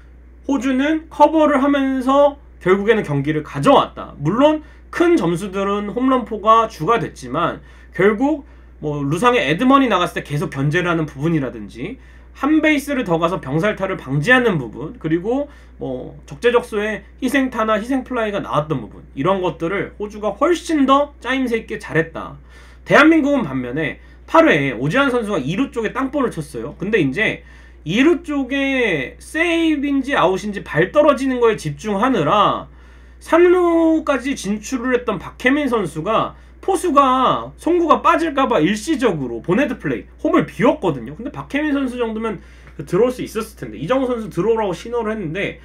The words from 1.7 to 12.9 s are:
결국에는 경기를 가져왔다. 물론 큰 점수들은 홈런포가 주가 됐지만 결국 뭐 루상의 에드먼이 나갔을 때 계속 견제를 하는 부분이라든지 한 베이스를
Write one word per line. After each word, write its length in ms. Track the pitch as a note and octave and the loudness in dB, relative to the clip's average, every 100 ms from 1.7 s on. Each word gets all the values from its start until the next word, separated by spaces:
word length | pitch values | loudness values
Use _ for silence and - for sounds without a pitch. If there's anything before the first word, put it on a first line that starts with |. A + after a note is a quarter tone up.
| C#4 C4+ C4 B3+ C#4 C#4+ C#4+ - - | 2 0 0 2 4 4 0 -14 -6
결국에는 420 | F3 G3 G3+ G#3+ | 0 2 4 2
경기를 400 | D3 C#3+ C#3 D3+ | 0 -2 -2 -4
가져왔다. 720 | D3+ C#3+ C#3+ F#3 A#2+ A2+ G#2 C3 | -6 0 4 6 4 -4 -14 -6
물론 460 | C#3+ A3 D4+ D#4 - - - | -2 4 4 2 -6 -20 -14
큰 280 | - F4 E4+ | 0 2 4
점수들은 720 | E3+ F3 G3+ F#3+ G3 G3+ G#3 | 2 -2 -4 -4 -2 -2 -4
홈런포가 760 | A#3+ C4 C4 G#3 G#3+ G#3 A3+ A3 | -2 0 0 -2 -2 4 4 4
주가 300 | - D#3 A#3 | -2 0 0
됐지만 600 | C#3+ - B2 C#3+ D#3 F#2+ - - - | 0 -8 -6 -2 -2 -4 -14 -20 -10
결국 520 | - F#3+ G#3+ C#4 D4+ - - - - | 2 2 2 0 -2 -8 -20 -20 -10
뭐 240 | D3+ D3 | -6 -4
루상의 460 | C#3 F3 B3 B3 C3+ | -2 2 2 2 0
에드먼이 360 | E3 B3+ C#4 C4 | 0 4 4 4
나갔을 360 | F3+ F3 F#3 | 0 -2 -4
때 60 | - | -6
계속 200 | D3 F#3 | -6 -4
견제를 400 | C3+ C#3+ F3 F3 | -2 -2 0 0
하는 160 | E3 D#3 | -2 -4
부분이라든지 920 | C3+ D#3+ D#3+ B2+ A2+ G2+ A2 E3 C4 - - - - | -4 -2 -2 -2 -8 -14 -12 -12 -12 -18 -20 -20 -6
한 260 | C#4 D#4 | 0 2
베이스를 440 | D#4 D4 C#4+ | 2 0 -2